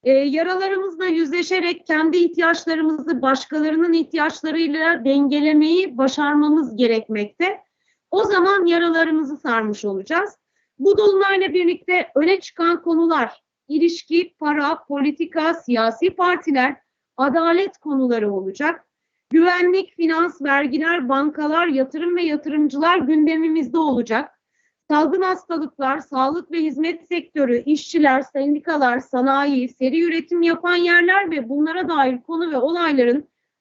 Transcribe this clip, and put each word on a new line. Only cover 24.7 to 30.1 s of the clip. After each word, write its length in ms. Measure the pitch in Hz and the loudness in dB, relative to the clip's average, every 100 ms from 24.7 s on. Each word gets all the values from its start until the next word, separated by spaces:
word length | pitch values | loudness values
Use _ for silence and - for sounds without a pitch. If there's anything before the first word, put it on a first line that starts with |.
| _ _ | _ _
Salgın 300 | 302 311 359 | 2 2 0
hastalıklar, 800 | 370 370 - 330 302 - 262 285 | -2 -4 -6 -8 -8 -6 -4 -4
sağlık 520 | - 262 262 330 339 | -6 -2 -2 -2 -6
ve 60 | 330 | -4
hizmet 500 | 311 269 330 330 - | -4 -2 -4 -4 -6
sektörü, 560 | 349 - 302 262 240 | -8 -6 -4 0 0
işçiler, 580 | 277 302 - 330 294 262 | 0 -2 -2 2 2 2
sendikalar, 800 | 269 277 277 294 339 311 254 247 | -2 -4 -2 -2 -2 0 0 0
sanayi, 680 | - 254 269 269 285 269 247 | -4 -2 0 2 0 -2 -4
seri 340 | - 262 320 | -4 -2 0
üretim 380 | 339 | 0